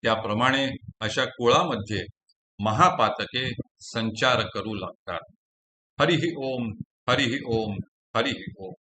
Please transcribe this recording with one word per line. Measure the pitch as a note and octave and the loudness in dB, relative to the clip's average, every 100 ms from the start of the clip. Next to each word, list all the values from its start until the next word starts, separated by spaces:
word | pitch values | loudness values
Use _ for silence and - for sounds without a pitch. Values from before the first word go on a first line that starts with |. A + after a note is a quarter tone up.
त्याप्रमाणे | A2+ A2 A2 G#2 B2+ C3+ C3+ A#2 - - | 0 0 0 2 2 2 -2 -6 -12 -6
अशा | A2 A#2 B2+ | -4 -2 -2
कुळामध्ये | - A#2+ C#3 F3 A#2 G2 G#2 F2 - _ _ _ _ | 2 4 6 4 -2 -2 -4 -6 -14 _ _ _ _
महापातके | G#2 A2 F3+ F3+ A2 - G#2 B2 B2+ B2 - _ | 0 4 4 6 0 0 -4 -2 -4 -6 -10 _
संचार | - A#2 A2+ A2 C3 A#2+ A2 | -8 -4 -2 2 2 2 0
करू | G#2+ G2+ | -4 -6
लागतात. | G#2 F#2 - - E2+ - _ _ _ _ _ _ - | -6 -8 -10 -8 -8 -10 _ _ _ _ _ _ 0
हरिः | D3+ E3 E3+ D3+ | 2 4 0 -4
ओम, | C3+ B2+ A#2 G#2 - _ - | -4 -4 -4 -6 -12 _ 0
हरिः | B2+ C3 C3+ C3 | 2 2 -2 0
ओम, | A2+ G#2+ G2 - _ _ A2+ | 0 0 -4 -8 _ _ -2
हरिः | C3+ A#2+ G2 - | 0 -2 -8 -12
ओम. | F#2+ F2 | -14 -14